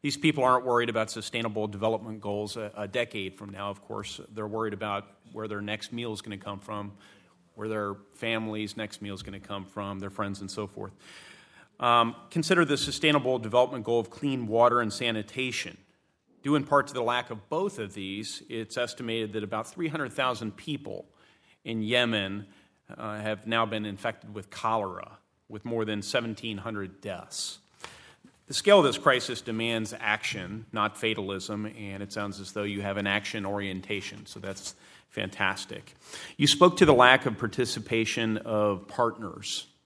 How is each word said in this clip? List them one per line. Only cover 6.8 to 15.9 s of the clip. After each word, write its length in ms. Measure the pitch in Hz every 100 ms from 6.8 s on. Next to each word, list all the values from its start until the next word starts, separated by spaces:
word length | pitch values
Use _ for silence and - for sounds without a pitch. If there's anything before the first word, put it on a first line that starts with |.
| 101 101 - - _ _ _ -
where 140 | 107
their 260 | 110 101 101 - -
family's 600 | 113 113 110 107 104 -
next 260 | 104 -
meal 140 | 104 95
is 80 |
gonna 160 | - 98
come 240 | - 101
from, 360 | 95 - 101 98
their 100 | 98
friends 320 | 98 101 98
and 100 | 98
so 160 | - 104
forth. 240 | - 104 - - - - - - - - _
Um, 380 | 120 120 117 - -
consider 360 | 165 160 185 156
the 100 | 143
Sustainable 640 | - - 156 147 127 127
Development 440 | 113 123 127 131
Goal 180 | 107 117
of 80 | 110
clean 360 | - 143 135 110
water 360 | 113 120 120
and 100 | 113
sanitation. 880 | - 120 110 107 - 131 117 - 82 _